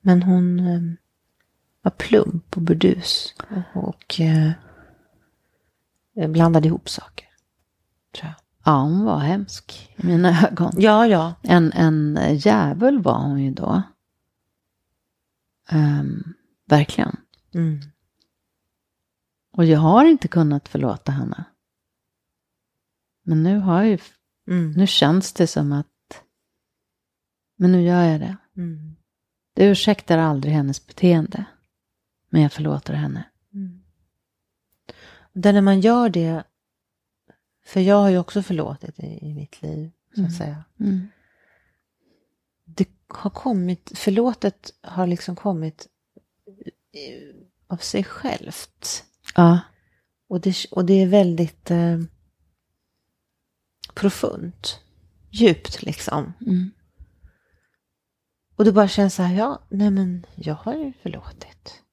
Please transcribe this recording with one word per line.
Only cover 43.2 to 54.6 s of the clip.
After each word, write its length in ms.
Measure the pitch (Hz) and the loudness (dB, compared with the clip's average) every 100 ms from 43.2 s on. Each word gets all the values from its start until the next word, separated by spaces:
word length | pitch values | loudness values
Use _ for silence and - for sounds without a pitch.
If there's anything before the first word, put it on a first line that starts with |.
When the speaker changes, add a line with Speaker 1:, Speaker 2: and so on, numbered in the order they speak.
| 202 | -10
Speaker 1:
kommit, 600 | - 269 208 180 180 - - | -8 -6 -4 -4 -6 -10 -8
förlåtet 720 | - 196 247 233 202 - - _ | -4 0 -2 -2 -6 -6 -20 _
har 240 | - 175 180 | -14 -6 -4
liksom 300 | 175 - 175 | -4 -8 -8
kommit, 520 | 208 175 160 156 - _ _ _ _ _ _ 196 - _ _ | -6 -6 -8 -12 -20 _ _ _ _ _ _ _ -20 _ _
eh, 440 | 147 135 123 143 - _ _ _ | -20 -20 -20 -20 -20 _ _ _
av 100 | 175 | -10
sig 280 | - 208 | -6 -6
självt. 1000 | 196 - 269 - - - - _ - - _ _ - | -6 -8 -8 -8 -10 -18 -20 _ -12 -12 _ _ -8
Speaker 2:
Ja. 240 | - 170 175 - _ _ _ _ _ _ | 4 4 4 0 _ _ _ _ _ _
Speaker 1:
Och 120 | 180 | -6
det, 140 | 190 185 - | -4 -4 -8
och 120 | - | -4
det 80 | 180 190 | 2 4
är 40 | 190 | 4
väldigt, 640 | 202 180 165 165 _ - | 4 2 0 -4 _ -4
eh, 280 | 170 170 170 165 _ _ _ _ _ _ _ _ _ _ _ _ _ _ _ _ _ - | -2 0 -2 -6 _ _ _ _ _ _ _ _ _ _ _ _ _ _ _ _ _ -20
profunt, 840 | - 202 - - - 170 - | -4 -4 -2 -8 -8 -14 -12